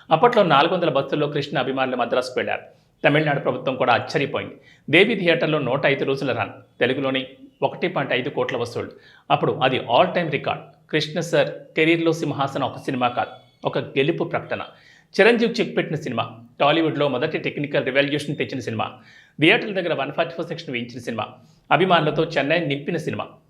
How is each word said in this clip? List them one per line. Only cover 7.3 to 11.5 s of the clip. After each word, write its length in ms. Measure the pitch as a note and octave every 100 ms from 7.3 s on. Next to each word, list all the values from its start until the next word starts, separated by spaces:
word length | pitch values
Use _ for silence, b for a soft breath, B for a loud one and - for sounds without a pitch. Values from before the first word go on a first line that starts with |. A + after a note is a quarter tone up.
| - - _
ఒకటి 260 | C3+ - F3+
పాయింట్ 260 | E3 C#3
ఐదు 140 | B2+ B2+
కోట్ల 280 | C#3 B2 A#2+
వసూళ్లు. 340 | A2+ A#2 G2 - B B B
అప్పుడు 300 | D3 D3 D#3
అది 160 | C3 B2+
all 280 | A2+ B2 F3+
time 220 | F3+ D#3+
record. 280 | C#3 - G2+ - _ _
కృష్ణ 300 | D#3 D3+ F3+
సార్ 280 | - D#3
కెరీర్‌లో 640 | C3+